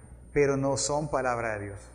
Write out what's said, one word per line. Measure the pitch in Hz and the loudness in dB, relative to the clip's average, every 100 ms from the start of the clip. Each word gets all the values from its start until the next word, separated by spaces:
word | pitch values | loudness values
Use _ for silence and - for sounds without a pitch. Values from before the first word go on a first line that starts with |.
| - - - | -20 -20 -4
Pero | 147 139 135 | 2 4 4
no | 139 131 | 2 0
son | - 147 151 | 0 -2 0
palabra | 147 127 120 117 | 0 0 0 -2
de | 107 101 | -4 -6
Dios. | 98 - | -10 -16